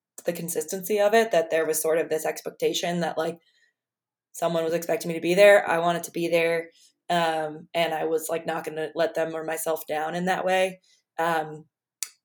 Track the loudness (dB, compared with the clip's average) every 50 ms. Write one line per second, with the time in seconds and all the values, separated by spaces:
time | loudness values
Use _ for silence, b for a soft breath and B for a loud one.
0 | _ _ _ -6 -4 -4 -4 -4 -6 -6 -4 -6 -4 -4 -6 -6 -4 -2 2 2
1 | 4 6 6 4 4 4 2 0 2 2 0 0 2 0 0 0 0 0 2 0
2 | 0 0 -2 -2 -2 -4 -6 -6 -8 -12 -6 -2 -2 -2 0 -2 -2 -2 -2 -2
3 | -2 -2 -2 -2 -4 -4 -6 -8 _ _ _ _ _ _ _ _ _ _ _ _
4 | _ _ _ _ _ _ -6 -4 -2 -2 0 0 0 0 -2 -2 0 -2 -2 -2
5 | -2 -4 -4 -2 0 2 6 8 10 10 10 8 6 2 0 0 0 0 0 -2
6 | -4 -8 -4 -4 0 2 2 2 2 2 0 -2 -4 b b b b b b _
7 | _ -2 0 2 2 2 0 -2 -4 -6 -8 -12 -12 -6 -2 0 0 0 0 -2
8 | -2 0 -2 -2 -2 -4 -6 -6 -4 -6 -6 -6 -6 -8 -8 -6 -8 -6 -2 -2
9 | -2 0 0 -2 -2 -2 -4 -6 -6 -6 -6 -4 -4 -4 -4 -4 -4 -6 -4 -4
10 | -4 -4 -4 -2 -2 0 0 0 0 0 2 2 2 0 -2 -8 _ _ _ _
11 | _ _ _ -2 0 0 0 0 -2 -6 -10 -14 -18 _ _ _ _ _ _ _
12 | -14 -14 -14 _ _